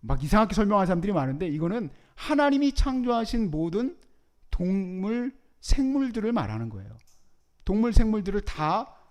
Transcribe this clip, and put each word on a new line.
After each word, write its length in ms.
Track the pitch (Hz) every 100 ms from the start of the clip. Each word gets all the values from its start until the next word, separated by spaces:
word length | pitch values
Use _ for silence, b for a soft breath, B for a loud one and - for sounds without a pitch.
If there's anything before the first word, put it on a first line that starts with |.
막 220 | 113 139
이상하게 300 | 143 208 220
설명하는 320 | 214 208 208 185
사람들이 260 | 180 190
많은데 340 | 185 135 269 185
이거는 420 | 151 170 226 165 b b -
하나님이 560 | - 294 285 277 285
창조하신 760 | 269 277 262 247 233 220 233 208
모든 460 | 151 165 185 254 - _ _ _ _ -
동물, 880 | - 180 190 185 185 196 233 247 - _ _
생물들을 720 | - - 262 277 269 226 214
말하는 360 | 240 107 110 117
거예요. 300 | 98 98 113 - - - - _ _
동물, 280 | - 202 233
생물들을 480 | 208 220 214 190 202
다 560 | - - 156 196 269 - _